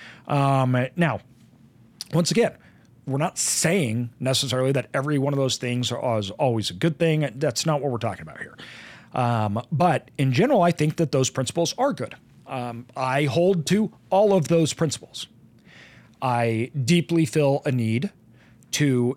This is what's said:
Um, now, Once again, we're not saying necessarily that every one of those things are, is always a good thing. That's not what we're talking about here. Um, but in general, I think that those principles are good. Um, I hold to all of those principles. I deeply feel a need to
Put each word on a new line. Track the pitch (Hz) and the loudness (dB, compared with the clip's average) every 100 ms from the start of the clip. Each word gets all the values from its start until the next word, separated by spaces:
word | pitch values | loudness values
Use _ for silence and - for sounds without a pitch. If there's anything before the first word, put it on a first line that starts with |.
| - - - | -20 -18 -2
Um, | 143 139 135 127 127 127 - | 0 4 4 4 2 0 0
now, | 160 104 - - - _ - _ - _ - | 0 -2 -8 -20 -20 _ -20 _ -20 _ -2
Once | 160 175 | 0 2
again, | 170 226 - - - _ _ - | 2 0 -2 -18 -20 _ _ -6
we're | 139 | -2
not | 170 - | -2 -2
saying | - - 160 196 120 113 120 - | -2 0 2 2 0 -2 -4 -4
necessarily | 127 131 131 127 131 | -2 -2 -2 0 0
that | 135 - | 0 -2
every | 139 143 143 | -4 0 0
one | 139 | 0
of | 139 | 0
those | 131 - | 0 -2
things | 123 123 120 | -2 -2 -2
are, | 120 127 110 | -2 -2 -2
is | 98 | -4
always | - 135 113 - | 0 0 0 -2
a | |
good | 90 165 151 | -2 -2 0
thing. | 165 156 139 127 | 0 0 -2 -2
That's | 143 113 | -4 -2
not | 160 147 | -2 -2
what | 139 | -2
we're | 117 | -4
talking | 113 92 | -4 -6
about | 80 - | -12 -16
here. | - - - - - - - | -16 -16 -20 -20 -20 -20 -8
Um, | - 120 113 107 104 - | -2 0 0 0 -4 -4
but | 139 175 135 - - | 0 2 2 -4 -2
in | 135 | 0
general, | 123 254 233 | 2 4 4
I | 175 | 4
think | 160 151 - | 2 0 0
that | 156 | 0
those | 135 131 | 0 0
principles | - 127 170 165 - | -2 -4 -2 -2 0
are | 277 | -2
good. | 175 110 - _ - - | -2 -8 -12 _ -20 -12
Um, | 135 120 117 123 135 | -8 -8 -10 -12 -6
I | 131 139 | -2 0
hold | 147 165 180 185 139 | 0 2 2 2 0
to | 202 214 - _ | 0 0 -6 _
all | 190 208 | 4 4
of | 190 139 | 4 4
those | 165 151 | 2 2
principles. | - 160 - - - - - - - - - - - - _ | 0 -4 -4 -12 -16 -16 -20 -20 -20 -20 -20 -20 -20 -20 _
I | 127 120 117 113 127 143 | -2 0 0 0 -2 -2
deeply | 120 175 - 170 160 | 2 2 2 0 2
feel | 156 139 139 | 2 2 2
a | - | 0
need | 127 113 117 196 - - - - - - | -2 0 0 -2 -8 -20 -20 -20 -20 -10
to | - 143 127 120 | 0 2 2 0